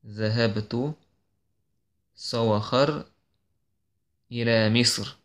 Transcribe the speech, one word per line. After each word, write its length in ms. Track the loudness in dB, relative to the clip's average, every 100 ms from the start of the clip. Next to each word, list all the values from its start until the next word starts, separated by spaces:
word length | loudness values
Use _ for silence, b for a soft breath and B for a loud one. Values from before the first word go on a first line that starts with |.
| -16
ذهبت 880 | -4 -2 2 0 0 -6 -4 -6 -8 _ _ _ _ _ _ _ _ _ _ _ -18
سواخر 880 | -8 -2 2 0 2 2 2 0 -10 _ _ _ _ _ _ _ _ _ _ _ _
إلى 380 | -4 2 2 4 4
مصر 380 | 2 0 -8 -12